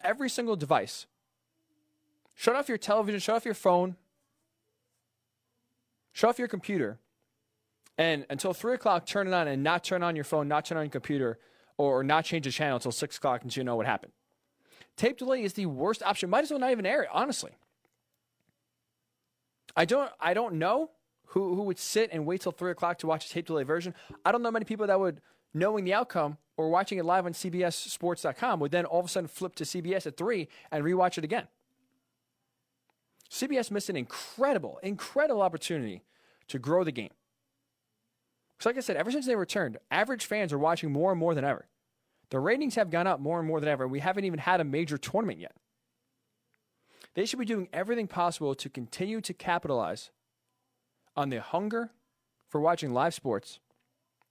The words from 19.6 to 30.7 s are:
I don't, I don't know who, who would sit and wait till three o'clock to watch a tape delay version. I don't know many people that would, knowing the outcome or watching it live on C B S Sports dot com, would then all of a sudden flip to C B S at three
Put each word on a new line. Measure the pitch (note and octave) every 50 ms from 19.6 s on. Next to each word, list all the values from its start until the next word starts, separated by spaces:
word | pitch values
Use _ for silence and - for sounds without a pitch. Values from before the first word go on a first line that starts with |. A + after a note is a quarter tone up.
| _ - -
I | D#3+ E3+
don't, | F3 A#3+ C#4+ C#4 A#3 - -
I | - E3+
don't | F#3 G#3+ A#3+ A3 E3+
know | D#3 E3 F#3 A3+ C#4+ D#4+ D#4+ _ _ _ _ _ _ _
who, | - - F#3 G3 F3+ F3+
who | G3 G#3
would | G3 F3+ -
sit | - - - G#3+ A3+ A3
and | E3+ D#3+ D3+
wait | D#3+ F#3 F#3
till | - F3+
three | D#3+ - F3+ F3+
o'clock | E3+ - F3+ E3+ F3 -
to | -
watch | D#3+ D#3+ D3+ -
a | -
tape | - F3 E3
delay | - D#3+ D3 C3
version. | C3+ D#3 E3+ E3+ F3+ E3+ - - - - - -
I | F3+
don't | A3+ A#3+
know | A#3+ A#3
many | A3+ A3+ G#3+
people | - A3 G#3+ G#3+
that | G3+ F#3+ F#3+
would, | F#3+ F3+ D3+ - - _ _ _ _ _
knowing | - D3+ F3+ G#3+ A3 G#3 F#3
the | F3+
outcome | F#3+ A3 B3 - - F3 D3+ D3 D3+ - _ _ _
or | - D#3+ D#3+
watching | E3+ F#3 G3+ - G3+ F#3
it | E3
live | E3+ F3+ F#3+ F3
on | F3 E3
C | - - F3+
B | E3+ F3+
S | F3+ E3+ -
Sports | - - - - - E3+ F3 E3+ -
dot | - D#3 C3 -
com, | A#3 B3+ G3+ D#3+
would | C#3+ C#3+
then | D#3+ F3 D#3+
all | - E3 F3
of | F3
a | E3+
sudden | - G3 E3+ C#3+
flip | - - F#3 E3+ -
to | - D#3
C | - - F3+
B | D#3+ F3 F#3+
S | F#3 -
at | D3+ -
three | - E3+ A3+ A#3 F#3 D3 - - - - -